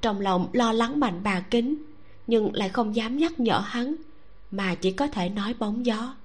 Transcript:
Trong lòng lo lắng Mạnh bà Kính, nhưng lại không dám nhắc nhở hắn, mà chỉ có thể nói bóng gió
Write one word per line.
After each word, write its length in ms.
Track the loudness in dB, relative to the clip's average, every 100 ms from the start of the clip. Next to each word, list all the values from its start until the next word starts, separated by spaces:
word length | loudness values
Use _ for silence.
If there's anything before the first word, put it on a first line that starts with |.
Trong 200 | 0 0
lòng 280 | 2 2 2
lo 200 | 4 4
lắng 280 | 4 2 2
Mạnh 200 | 2 0
bà 180 | 0 0
Kính, 360 | 2 2 2 -2 -4 -16 -18 -12 2
nhưng 280 | 4 4
lại 140 | 0 -2
không 280 | 0 0 0
dám 200 | 0 0
nhắc 240 | 0 2
nhở 180 | 2 2
hắn, 360 | 0 -4 -2 -4 -8 -16 -16 -16 -10
mà 240 | -4 -2
chỉ 180 | 0 0
có 140 | 0 -2
thể 220 | 0 -2
nói 260 | -2 -4 -2
bóng 280 | -2 0 0
gió 280 | 0 -4 -10